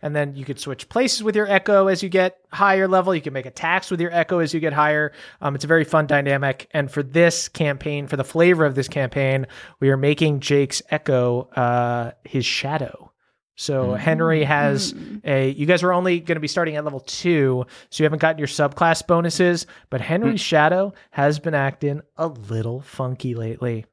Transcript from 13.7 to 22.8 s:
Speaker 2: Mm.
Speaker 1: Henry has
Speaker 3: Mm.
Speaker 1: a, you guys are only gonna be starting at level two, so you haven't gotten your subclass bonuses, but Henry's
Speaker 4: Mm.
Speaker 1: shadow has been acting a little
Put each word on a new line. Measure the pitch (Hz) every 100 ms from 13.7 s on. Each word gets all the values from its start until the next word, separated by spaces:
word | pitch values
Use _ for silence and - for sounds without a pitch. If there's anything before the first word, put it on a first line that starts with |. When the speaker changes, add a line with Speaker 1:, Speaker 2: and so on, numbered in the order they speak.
| 135 127
Speaker 2:
Mm. | 127
Speaker 1:
Henry | 160 160 165 160
has | 143 147 143 139 -
Speaker 3:
Mm. | - - 214
Speaker 1:
a, | - 135 131
you | 139
guys | 147 175
are | 180
only | 180 185 175
gonna | 165 165
be | 151
starting | - 165
at | 151
level | 151 139
two, | - - 175 165 135 127 123 - -
so | -
you |
haven't | 156 151
gotten | 160 156
your | 143
subclass | - 143 - 170 165 -
bonuses, | 170 170 - 180 175 - - _
but | 131
Henry's | - 170 233 214
Speaker 4:
Mm. |
Speaker 1:
shadow | - 160 151 180 196 - _
has | - 143 151
been | 165
acting | 151 139 135 147 143 - -
a | 160
little | 131 101 113 113 123